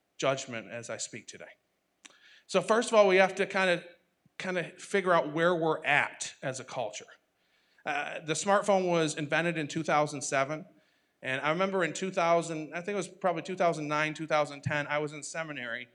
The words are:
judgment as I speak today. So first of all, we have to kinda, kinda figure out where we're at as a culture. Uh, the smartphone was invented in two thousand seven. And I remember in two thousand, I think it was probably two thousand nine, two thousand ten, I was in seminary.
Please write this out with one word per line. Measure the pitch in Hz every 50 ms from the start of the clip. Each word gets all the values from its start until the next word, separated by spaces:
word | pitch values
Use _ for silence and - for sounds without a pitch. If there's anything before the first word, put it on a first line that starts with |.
| _ _ _ -
judgment | 156 135 139 135 - 131 120 113 95 95
as | 110 117 117 123
I | 113
speak | 107 - - - 110 -
today. | - - - 78 - - _ _ _ _ _ _ _ _ _ - - _ _ - - - - _
So | - - 185
first | 180 - 214 226 233 -
of | 226
all, | 214 202
we | 196 185
have | 185 190 185 190
to | 196 190
kinda, | - - 190 190 185 175 170 - - - _ _ _ _ _ _ _ _ -
kinda | - 185 180 180 160 - - -
figure | - - - 196 180 185
out | 175 165 139 151
where | 147 165 165 175 180
we're | 165 165 160 156 - -
at | 131 147 135 113 - - - - - - -
as | - 139 127 120
a | -
culture. | - - 131 117 104 - - - - - _ _ _ _ _ _ _ _ _ _ _ _ _ -
Uh, | - 151 147 151 156 - 175 165
the | 151 156
smartphone | - - 202 196 208 202 208 196 190 185 175
was | 170 165 160 151 -
invented | 165 151 135 156 156 165 170 165 160
in | 151 143
two | - 160
thousand | 151 - 156 151 151 147 151 135
seven. | 135 - 151 135 139 143 156 151 - - _ _ _ _ _ _ _ _ _ _
And | - 131 131 135
I | 139 151
remember | 160 180 190 196 190 190
in | 170 156
two | 139 - 185 190
thousand, | 185 185 170 170 170 170 156 160 160 156 156 139 156
I | 175
think | 175 208 208
it |
was | 196 170 -
probably | - - - 180 170 160
two | - - 185
thousand | 175 180 170 160 156 151 147
nine, | 151 151 156 156
two | 151 - 160
thousand | 151 160 151 147 139 143 139
ten, | - - 151 147 143 135
I | 147 151
was | 151 147
in | 156 147
seminary. | 139 - - 165 160 156 143 131 123 117 117 120 120 - _